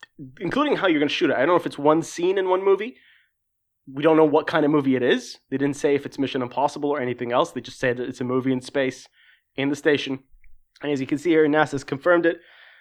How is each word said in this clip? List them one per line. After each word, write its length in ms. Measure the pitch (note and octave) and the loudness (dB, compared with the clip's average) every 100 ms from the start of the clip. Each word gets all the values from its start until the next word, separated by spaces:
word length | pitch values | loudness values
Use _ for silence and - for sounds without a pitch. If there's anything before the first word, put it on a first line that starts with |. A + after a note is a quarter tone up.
| - _ C3 - | -20 _ -20 -10
including 360 | F3 B3+ D4 F3 | -4 -2 0 0
how 120 | F#3+ | 0
you're 120 | D3+ | 0
gonna 100 | C#3+ | 0
shoot 220 | - D3+ | 0 0
it. 40 | A#2 | 0
I 40 | |
don't 80 | C#3+ | 2
know 80 | F3 | 2
if 100 | D3+ | -2
it's 140 | - | -2
one 240 | D3 D#3+ | 2 2
scene 340 | D#3+ - F3+ G3 | 0 -4 -2 0
in 100 | F#3 | 0
one 160 | F#3 | 0
movie. 340 | G3 F#3+ A3+ - _ _ _ _ _ _ _ _ - | 2 0 0 -12 _ _ _ _ _ _ _ _ -16
We 120 | C3+ | 0
don't 120 | D#3 D#3+ | 4 6
know 80 | |
what 240 | D#3 D3+ D3+ | 6 4 0
kind 160 | E3 | 0
of 80 | D3 | 2
movie 240 | D3+ C3+ B2+ | 2 2 2
it 80 | |
is. 360 | B2 B3 - - - | 2 0 -2 -20 -8
They 80 | C3+ | -4
didn't 180 | C#3+ C3+ | -2 0
say 200 | D3+ C#3+ | 0 0
if 100 | C3 | -2
it's 140 | - | -6
Mission 220 | C3+ C3+ | -4 -4
Impossible 500 | B2 - C#3+ D3+ C#3+ | -6 -2 -4 -2 -4
or 100 | D3 | -2
anything 320 | B2 A#2+ A#2+ | -4 -6 -2
else. 180 | B2 C#3 | 0 0
They 80 | B2+ | -4
just 200 | - - | -12 -4
said 180 | B2+ A#2+ | -4 -2
that 100 | B2 | -6
it's 140 | - | -8
a 20 | |
movie 300 | B2 B2+ C3 | -4 -2 0
in 80 | B2+ | -4
space, 480 | B2+ C#3+ C3 - - _ _ _ _ - | -4 -4 -2 -4 -18 _ _ _ _ -6
in 140 | C#3 | -4
the 60 | C#3+ | 0
station. 440 | D#3 C#3+ C3+ C3 _ - - - _ _ | 2 0 0 -10 _ -20 -20 -20 _ _
And 100 | C#3+ | -6
as 100 | C#3 | -4
you 60 | C3 | -4
can 100 | C#3+ | -4
see 140 | F3 | 2
here, 160 | D#3 D#3 | 4 4
nasa's 360 | D3+ - C#3 | 4 2 -2
confirmed 420 | - C#3 F3 F3 E3 | -6 -4 2 2 2
it 120 | - _ - - - | -2 _ -20 -20 -20